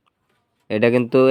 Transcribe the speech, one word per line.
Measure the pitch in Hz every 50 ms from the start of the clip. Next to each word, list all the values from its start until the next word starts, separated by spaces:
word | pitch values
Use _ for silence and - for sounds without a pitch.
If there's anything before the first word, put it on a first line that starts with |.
| _ _ _ _ _ _ _ _ _ _ _ _ _ _
এটা | 110 107 113 120
কিন্তু | 117 123 123 117 131 131 131 131